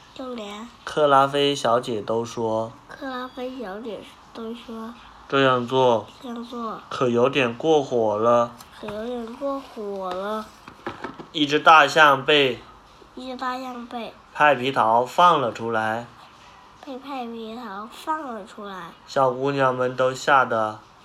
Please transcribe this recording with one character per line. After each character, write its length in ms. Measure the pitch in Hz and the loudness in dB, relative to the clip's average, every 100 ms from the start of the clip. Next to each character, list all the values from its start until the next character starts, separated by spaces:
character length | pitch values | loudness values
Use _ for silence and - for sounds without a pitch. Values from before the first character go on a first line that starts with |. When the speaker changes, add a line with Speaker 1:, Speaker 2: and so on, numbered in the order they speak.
| - | -20
Speaker 1:
就 220 | - 262 | -14 -12
连 340 | 240 202 214 233 - | -10 -12 -12 -16 -16
Speaker 2:
克 240 | - 156 147 | -6 2 4
拉 220 | 135 135 | 6 4
菲 260 | 143 143 | 2 0
小 240 | 139 120 120 | 0 2 0
姐 240 | 127 107 | 0 -6
都 220 | 104 113 | -2 -2
说 480 | 117 120 113 110 113 - - | -4 -4 -2 -2 -4 -10 -20
Speaker 1:
克 200 | - 269 | -12 -10
拉 200 | 254 254 | -10 -10
菲 280 | 254 254 262 | -10 -10 -10
小 160 | 202 208 | -12 -10
姐 220 | 233 190 185 - - | -12 -12 -14 -20 -20
都 180 | - 226 | -14 -12
说 400 | 233 - 226 226 233 - - - | -12 -14 -14 -14 -16 -20 -20 -2
Speaker 2:
这 160 | 139 | 2
样 220 | 135 127 120 | 4 2 0
做 400 | 131 127 113 101 - | 2 4 2 -2 -14
Speaker 1:
这 80 | 247 | -14
样 160 | 233 | -12
做 360 | 233 240 226 175 - | -10 -10 -10 -10 -10
Speaker 2:
可 180 | - 123 | -2 0
有 180 | 117 135 | 2 2
点 280 | 143 120 117 | 2 -2 -2
过 260 | 160 151 | 2 2
火 360 | 135 120 110 104 | 2 0 0 2
了。 320 | 117 120 120 - - - | 2 4 2 -6 -20 -14
Speaker 1:
可 80 | 214 | -12
有 180 | 208 233 | -10 -8
点 280 | 247 226 262 | -8 -10 -8
过 220 | 277 277 | -6 -6
火 520 | 269 233 208 196 185 | -10 -12 -8 -8 -6
了。 320 | 185 202 214 220 - - - - - - - - | -6 -6 -8 -10 -18 -20 -16 -14 -12 -14 -14 -10
Speaker 2:
一 160 | 165 143 | -4 0
只 140 | 151 | 4
大 260 | 165 156 139 | 8 8 8
象 360 | 160 151 135 | 6 6 6
被 360 | 131 147 131 117 - - - - - | 4 2 2 -2 -10 -20 -20 -20 -20
Speaker 1:
一 160 | - 262 | -16 -12
只 60 | 254 | -8
大 220 | 254 254 | -6 -6
象 280 | 254 247 233 | -10 -12 -12
被 260 | 240 208 - - | -12 -12 -16 -8
Speaker 2:
派 200 | - 151 | 2 4
皮 160 | 127 131 | 4 0
桃 360 | 135 110 117 123 | 2 4 4 2
放 340 | - 175 156 | 6 6 6
了 100 | 120 | 0
出 200 | 107 113 | -4 -4
来。 360 | 110 110 113 120 - - - - - - - | -2 -2 -4 -8 -18 -20 -20 -20 -20 -20 -20
Speaker 1:
被 140 | 294 254 | -16 -14
派 260 | 277 269 | -12 -10
皮 320 | 233 233 220 226 | -10 -10 -12 -12
桃 320 | 233 190 240 | -12 -12 -12
放 440 | - - 311 277 | -10 -6 -6 -6
了 100 | 220 | -12
出 220 | 196 - 202 | -14 -14 -12
来。 240 | 185 170 - - | -12 -14 -18 -4
Speaker 2:
小 240 | 143 131 | 0 2
姑 200 | 123 139 | 2 -2
娘 220 | 139 131 | 2 0
们 220 | 127 127 127 | 2 -2 0
都 160 | 131 | -2
吓 320 | 127 - 139 | 0 4 4
得 360 | 120 113 107 110 - - | 4 0 -2 -6 -18 -20